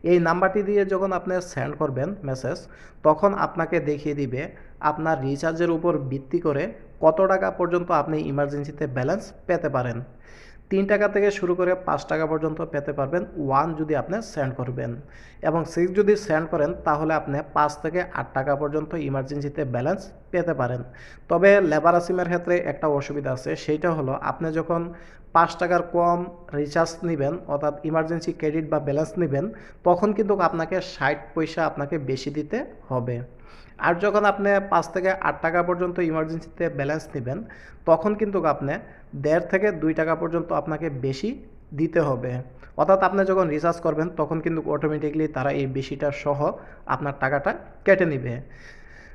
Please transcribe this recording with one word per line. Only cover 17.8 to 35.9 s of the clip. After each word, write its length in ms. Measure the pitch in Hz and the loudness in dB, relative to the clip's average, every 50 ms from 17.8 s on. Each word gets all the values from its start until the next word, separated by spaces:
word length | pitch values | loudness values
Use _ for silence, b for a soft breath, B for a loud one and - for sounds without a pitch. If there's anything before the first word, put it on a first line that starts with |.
থেকে 180 | - 160 160 180 175 180 - - | -6 -4 -2 -2 -4 -4 -6 -8
আট 60 | 123 - - | -8 -4 -4
টাকা 160 | 135 131 143 143 143 | -2 0 0 0 0
পর্যন্ত 300 | 151 147 147 156 151 151 170 165 147 135 | 0 -2 -2 -2 -4 -4 -6 -4 -4 -2
ইমার্জেন্সিতে 520 | 135 135 135 135 147 147 143 143 143 160 147 127 123 | -2 -4 -4 -4 -6 -6 -6 -4 -4 -4 -4 -2 -2
ব্যালেন্স 260 | 120 123 151 190 214 - - - - - - | -2 0 0 -2 -2 -6 -16 -20 -20 -14 -4
পেতে 240 | - 175 165 170 156 139 | -2 -2 0 0 0 0
পারেন। 200 | 123 120 127 123 123 - B B B B B B B - | -2 -2 -2 -6 -8 -10 B B B B B B B 0
তবে 200 | 170 170 185 196 202 202 190 156 | 2 6 8 8 8 8 6 4
লেবার 240 | 151 151 147 170 175 175 175 | 2 6 6 6 6 6 2
সিমের 220 | - 185 180 175 170 | 2 0 0 0 0
ক্ষেত্রে 220 | 175 175 175 175 175 175 - - | 0 -2 2 2 2 2 2 -2
একটা 140 | 143 - - 151 147 143 | -4 0 0 0 2 0
অসুবিধা 320 | 139 - 147 147 139 135 131 | -2 -2 -6 -4 -2 -2 -4
আছে, 140 | 123 - - - - - | -4 -4 -6 -6 -4 0
সেইটা 260 | - 151 151 165 175 165 | -2 0 2 2 0 0
হলো 160 | 156 151 131 135 151 147 - | 0 -2 -2 -4 -2 -2 -4
আপনি 180 | 160 - 165 160 156 165 | -4 -2 -4 -2 -2 -2
যখন 220 | 156 - 170 165 170 175 170 B B B B B B - | 0 0 -2 -2 -2 -4 -10 B B B B B B 2
পাঁচ 180 | - 165 170 165 - - | 4 4 4 4 2 -2
টাকার 220 | 180 170 180 175 175 - - | 0 2 2 2 2 2 2
কম 240 | 175 175 175 175 175 175 175 - - - - 147 147 | 2 4 4 4 2 0 -6 -10 -16 -14 -6 -4 -4
রিচার্জ 320 | 147 143 - 170 165 165 - - - 170 | -4 0 2 2 2 2 0 -6 -4 -2
নেবেন, 260 | 165 139 139 143 165 180 - - | 0 0 0 -2 -2 -4 -4 -4
অর্থাৎ 220 | 147 143 147 151 147 147 - 156 | -4 0 0 -2 -2 -2 -6 0
ইমার্জেন্সি 420 | 160 160 160 160 170 165 165 175 156 - | 0 0 0 0 -4 -4 -4 -6 -6 -2
ক্রেডিট 260 | - 156 151 160 156 151 | -2 -2 -2 -2 -2 0
বা 60 | 156 151 143 | -2 -2 0
ব্যালেন্স 240 | 143 139 147 156 147 - 180 | 0 0 0 -2 -2 -2 -2
নেবেন, 220 | 175 120 135 139 165 220 B B B B B B - | 0 0 0 -2 -2 -4 B B B B B B 4
তখন 220 | 175 175 175 208 208 208 | 4 4 4 4 0 2
কিন্তু 180 | 208 220 196 208 202 175 160 | 0 2 2 2 2 2 2
আপনাকে 280 | 165 165 160 156 - 185 - - | 2 0 -2 -2 -2 -4 -4 -6
ষাট 260 | - - 143 135 156 160 - - - | -6 0 0 0 0 0 -6 -6 -4
পয়সা 260 | 170 160 156 - - 160 151 | -2 -2 -2 0 -2 -2 -2
আপনাকে 260 | - 151 143 139 175 156 139 131 | 0 -4 -4 -4 -4 -4 -2 -4
বেশি 200 | 131 131 - 151 143 151 | -4 -4 -4 -6 -6 -6
দিতে 200 | 151 151 - 240 302 - - - - - | -6 -4 -4 -6 -6 -8 -12 -20 -8 -4
হবে। 260 | 131 127 117 127 120 120 123 - - B B B B B B B B B - | -4 -2 -2 -2 -4 -6 -8 -12 -16 B B B B B B B B B 2
আর 80 | 151 175 175 196 | 2 2 4 2
যখন 180 | 208 190 208 208 202 | 2 2 4 4 4
আপনি 160 | 196 202 202 202 202 196 196 196 | 2 4 2 4 4 2 2 4
পাঁচ 160 | 175 170 160 - - | 2 2 2 2 -4
থেকে 160 | 190 180 190 185 185 - - | 0 0 0 0 2 0 -2
আট 80 | - - - | -2 0 -2
টাকা 160 | 165 165 175 175 175 | 0 2 2 2 2
পর্যন্ত 280 | 180 175 180 175 | 0 0 0 -2